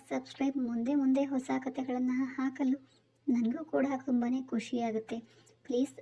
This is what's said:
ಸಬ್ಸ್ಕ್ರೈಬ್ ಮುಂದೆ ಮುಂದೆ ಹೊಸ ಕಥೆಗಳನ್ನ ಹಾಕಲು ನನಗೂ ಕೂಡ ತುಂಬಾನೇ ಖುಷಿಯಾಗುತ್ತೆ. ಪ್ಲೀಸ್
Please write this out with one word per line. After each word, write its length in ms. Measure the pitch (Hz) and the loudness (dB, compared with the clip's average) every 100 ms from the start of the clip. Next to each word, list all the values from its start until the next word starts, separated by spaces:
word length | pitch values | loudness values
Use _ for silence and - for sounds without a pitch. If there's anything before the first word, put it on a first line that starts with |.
| - | -4
ಸಬ್ಸ್ಕ್ರೈಬ್ 480 | 269 - - 277 269 | -6 -6 -2 -2 0
ಮುಂದೆ 380 | 240 233 233 | -2 -2 0
ಮುಂದೆ 300 | 285 262 262 | 2 4 4
ಹೊಸ 260 | 277 269 262 262 | 2 0 -2 -2
ಕಥೆಗಳನ್ನ 520 | 262 262 262 247 254 | -2 -4 -2 0 0
ಹಾಕಲು 760 | 254 262 - 269 262 262 269 - _ _ _ - | 0 -2 -2 -2 0 0 0 -4 _ _ _ 0
ನನಗೂ 360 | 240 226 311 | 2 2 -2
ಕೂಡ 220 | 311 285 269 262 277 | -2 0 0 0 0
ತುಂಬಾನೇ 360 | 247 240 254 | 0 2 0
ಖುಷಿಯಾಗುತ್ತೆ. 760 | 262 233 - 240 233 220 - 233 - - - _ | -2 -4 -2 -2 -2 -2 -4 -8 -10 -20 -20 _
ಪ್ಲೀಸ್ 280 | - 247 277 - | -2 0 0 -4